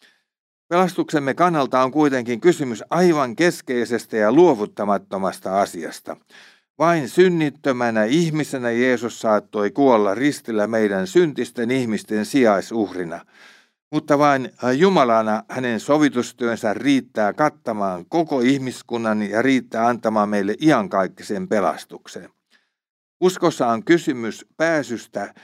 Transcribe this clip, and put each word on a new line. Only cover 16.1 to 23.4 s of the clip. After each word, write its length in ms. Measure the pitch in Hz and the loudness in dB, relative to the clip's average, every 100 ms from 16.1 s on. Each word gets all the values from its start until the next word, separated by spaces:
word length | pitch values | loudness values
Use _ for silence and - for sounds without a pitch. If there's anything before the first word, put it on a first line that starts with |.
| 120 113 - 120 110 110 | 0 -6 -4 -4 -2 -4
riittää 580 | 101 127 131 117 113 104 | -2 0 0 0 -2 -2
kattamaan 720 | 95 151 - - 107 98 90 87 | 0 -2 -2 -8 -4 -4 -6 -4
koko 320 | 165 160 139 | -2 0 2
ihmiskunnan 800 | 120 139 131 - - 117 113 107 | 2 0 -2 -10 -8 -4 -2 -2
ja 200 | 101 104 | -2 0
riittää 440 | 127 131 - 113 117 | 2 0 -2 -2 0
antamaan 420 | 117 113 107 104 | 0 0 0 0
meille 280 | 104 98 110 | 0 -2 0
iankaikkisen 880 | 156 131 95 98 90 - - 101 92 | 2 2 2 -2 -2 -4 -10 -8 -4
pelastuksen. 800 | 107 87 71 - 85 - - 87 _ _ _ _ _ _ _ _ - | -2 -2 -4 -10 -20 -18 -18 -20 _ _ _ _ _ _ _ _ -2
Uskossa 460 | 180 185 | 0 2